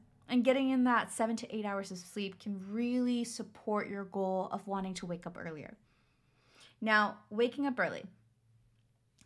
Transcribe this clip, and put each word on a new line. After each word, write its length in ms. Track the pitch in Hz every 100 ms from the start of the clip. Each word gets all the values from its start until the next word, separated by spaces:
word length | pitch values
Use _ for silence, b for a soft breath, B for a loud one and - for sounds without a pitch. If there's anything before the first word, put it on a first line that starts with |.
| - _ -
and 140 | 247
getting 260 | 247 262 262
in 140 | 262
that 280 | 247 233 214
seven 240 | - 226 226
to 180 | - 220
eight 100 | 208
hours 260 | 196 196
of 60 | 180
sleep 420 | 180 214 196 190
can 200 | 214 196 196
really 540 | 214 240 247 247 240
support 680 | 233 - 220 - - 208 -
your 160 | 202 190
goal 440 | 196 190 190 185
of 160 | 185 196
wanting 260 | 196 190 185
to 100 | 180
wake 200 | 170 202
up 120 | 175
earlier. 400 | 170 156 - - _ b b b b b b b b b
Now, 380 | 220 214 208 - -
waking 360 | 208 240 262 277
up 140 | 254
early. 240 | 170 82 - - _ _ _ _ _ _ _ _ _ _